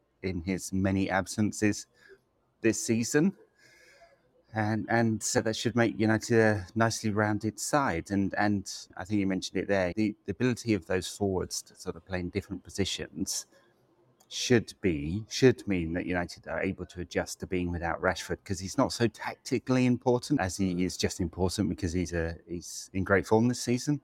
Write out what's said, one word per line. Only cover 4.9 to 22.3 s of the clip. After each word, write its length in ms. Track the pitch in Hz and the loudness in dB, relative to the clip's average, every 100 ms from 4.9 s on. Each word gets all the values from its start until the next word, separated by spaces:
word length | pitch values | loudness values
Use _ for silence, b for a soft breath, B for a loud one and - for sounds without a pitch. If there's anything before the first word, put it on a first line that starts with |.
| 117 113 107 | 2 2 0
so 200 | - 123 | 0 0
that 160 | 110 110 | 0 0
should 180 | 120 | 0
make 240 | 120 117 - | 2 2 2
United 400 | 110 110 - 113 | 2 2 4 6
a 280 | 110 104 92 113 | 6 4 -2 2
nicely 340 | 113 - 110 | 2 2 -2
rounded 480 | 104 107 104 110 - | 0 2 0 -2 -4
side. 520 | - 147 131 82 82 | 0 0 2 -2 -2
And, 220 | 98 95 - | 0 0 2
and 320 | 104 101 92 - - - | 2 0 -2 -12 -14 -14
I 80 | |
think 140 | 92 104 | -4 -2
you 80 | 98 | 0
mentioned 340 | 92 - 95 | -2 -2 -4
it 80 | 87 | 0
there, 240 | 98 90 98 | 0 0 0
the, 180 | 107 - - | -2 -2 -8
the 40 | |
ability 440 | 95 123 117 117 | -2 0 0 0
of 120 | 101 - | 0 0
those 220 | 92 - | -2 -2
forwards 520 | - 101 92 85 - | -2 -2 0 -4 -8
to 120 | - | -12
sort 220 | - 92 85 | -12 -12 -12
of 100 | - | -8
play 140 | 92 | -6
in 100 | 87 | -4
different 320 | 98 - 92 | -4 -6 -10
positions 840 | - - 92 - 76 71 98 - - b b b _ _ _ _ _ | -10 -4 -2 -2 -8 -6 -6 -6 -8 b b b _ _ _ _ _
should 440 | - - 120 85 - | -8 4 4 4 -2
be, 440 | 98 76 76 98 107 | -2 -2 -2 -4 -6
should 380 | - 131 117 - | 4 4 4 0
mean 260 | 92 80 | -2 -2
that 120 | 87 - | -4 -2
United 400 | 90 87 - 73 | -4 -4 -8 -8
are 140 | 80 | -4
able 240 | 92 90 90 | -2 -4 -8
to 140 | 87 | -10
adjust 400 | 87 95 82 - | -6 -4 -4 -8
to 60 | 90 | -6
being 240 | 92 90 | -4 -2
without 300 | 87 82 78 | -2 -4 0
Rashford, 380 | 95 82 - 87 | 0 0 -4 -8
'cause 160 | - 95 | -6 -6
he's 180 | 95 - | -4 0
not 140 | 107 | 0
so 140 | - 117 | 2 0
tactically 800 | - - - - 123 - 127 127 | 0 -10 -10 -4 -4 2 2 4
important 540 | 120 131 120 - 143 | 2 2 2 2 0
as 160 | 95 - | 0 0
he 280 | 95 87 | 0 0
is 120 | 92 - | -2 0
just 240 | 98 - | -2 0
important 480 | 87 - 90 - 90 | -4 0 0 2 -2
because 240 | 87 87 | 0 -2
he's 200 | 87 85 | -2 -2
a, 240 | 87 82 | -2 -4